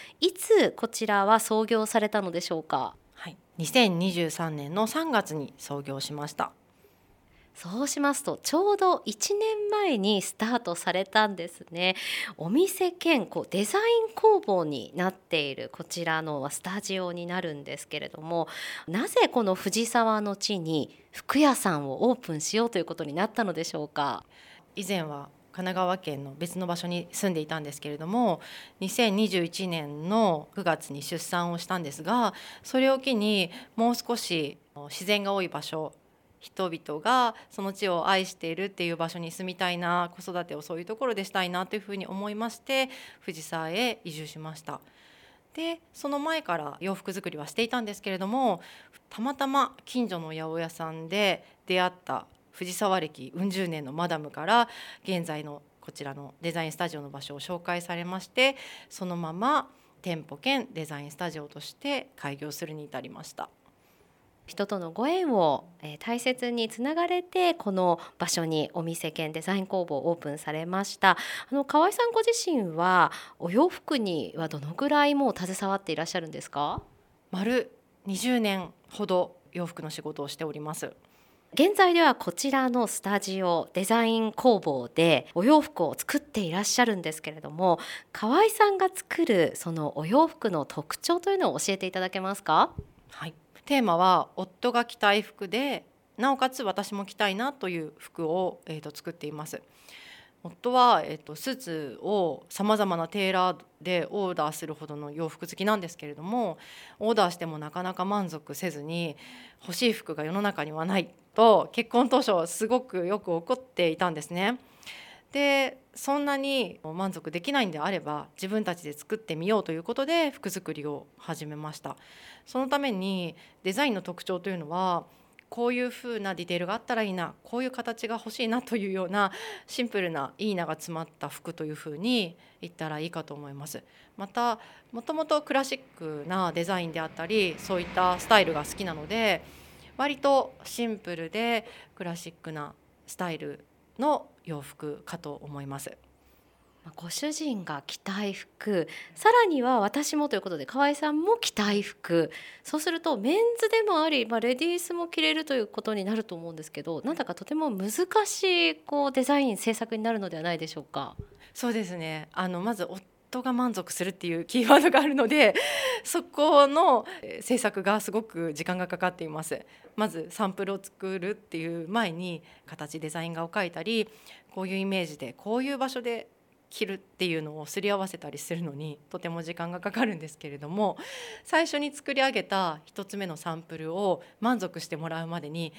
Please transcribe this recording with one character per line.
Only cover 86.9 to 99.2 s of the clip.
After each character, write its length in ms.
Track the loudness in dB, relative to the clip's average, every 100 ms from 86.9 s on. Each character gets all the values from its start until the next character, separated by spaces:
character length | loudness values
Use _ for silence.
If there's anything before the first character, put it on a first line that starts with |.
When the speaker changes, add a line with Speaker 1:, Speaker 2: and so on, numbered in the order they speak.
| 2
Speaker 1:
ん 40 |
で 120 | -2
す 80 | -6
け 100 | -10
れ 80 | -12
ど 100 | -10
も、 300 | 2 4 4 0 -14 -12
河 300 | -4 2 6
合 80 | 6
さ 200 | 6 4
ん 80 | 4
が 120 | 0
作 320 | 0 -6 0 4
る 280 | 6 4 2
そ 160 | -6
の 260 | -4 -4 -4
お 80 | 2
洋 220 | 6 6
服 240 | 4 -2
の 140 | 0 -2
特 320 | -6 -8 -4
徴 240 | 0 0
と 100 | 2
い 40 | 2
う 20 |
の 160 | 2
を 60 | 0
教 140 | -2 -2
え 20 |
て 100 | -2
い 60 |
た 80 | -2
だ 80 | -2
け 100 | -2
ま 160 | -4 -4
す 80 |
か？ 300 | 4 6 6 2 -14 -16 -20
Speaker 2:
は 180 | -12 -12
い。 60 | -12 _ -12 0
テ 120 | 4
ー 40 |
マ 140 | 4 6
は 320 | 8 8 4 -4
夫 380 | -8 -2 0
が 100 | 2
着 140 | 0 2
た 160 | 4
い 80 | 4
服 260 | 2 -8 -4
で、 380 | -2 0 -4 -8 _ _ -2
な 160 | 0
お 40 | 2
か 120 | 0
つ 140 | 0
私 300 | -2 -2 -4
も 120 | -6 -6
着 80 |
た 160 | 0 0
い 60 | 0
な 180 | -4
と 160 | -4 -4
い 100 | -4
う 140 | -6 -12
服 280 | -16 -4 0
を、 340 | 0 0 -4 -10
え 140 | -10
ー 20 |
と、 120 | -10
作 180 | -12 -12
っ 20 |
て 120 | -10